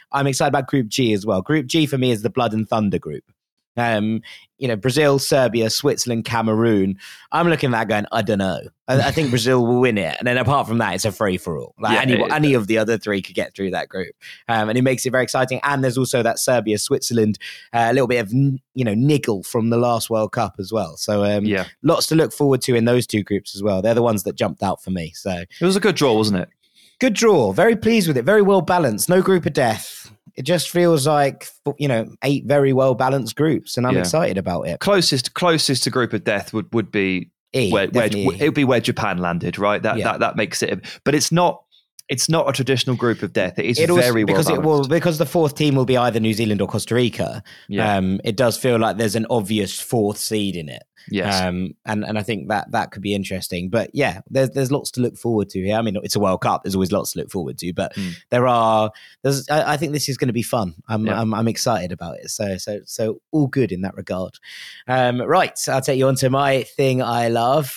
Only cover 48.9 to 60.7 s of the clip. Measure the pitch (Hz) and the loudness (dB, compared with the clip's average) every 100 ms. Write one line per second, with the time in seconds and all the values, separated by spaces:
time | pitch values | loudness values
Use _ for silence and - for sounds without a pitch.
48.9 | 95 110 110 110 120 98 107 95 - - | 0 -2 -2 -2 -2 0 -2 -2 -6 -4
49.9 | 120 104 104 - 110 101 87 76 58 - | 0 0 -2 -4 -4 -4 -6 -10 -14 -18
50.9 | _ - 98 101 95 92 90 92 - - | _ -6 -4 -2 0 0 -2 -6 -8 -6
51.9 | 107 104 107 101 104 71 104 - 113 - | -6 -4 -4 -4 -6 -4 -4 -4 -4 -4
52.9 | 101 101 101 95 92 - 90 90 110 98 | -6 -4 -4 -4 -8 -6 -8 -4 -2 -2
53.9 | - 127 87 - 131 131 135 127 139 - | -2 -2 -4 -4 0 0 0 -2 -2 -4
54.9 | - 120 98 117 110 95 95 95 110 113 | -4 -4 -2 -2 -2 -2 -4 -2 -2 -2
55.9 | 98 101 104 101 92 120 87 - 95 92 | -4 -4 0 0 2 0 -2 -2 -2 0
56.9 | 98 - 90 - 98 71 65 87 87 87 | 0 -2 -8 -8 -8 -8 -8 -8 -6 -6
57.9 | - 92 85 _ 123 127 120 113 110 107 | -6 -8 -10 _ 0 2 4 4 4 2
58.9 | - - _ 131 135 131 151 143 151 151 | -4 -20 _ -2 -2 0 0 0 -2 -2
59.9 | 147 139 127 131 113 - 123 92 | -4 -4 -2 -2 -2 -2 -2 -4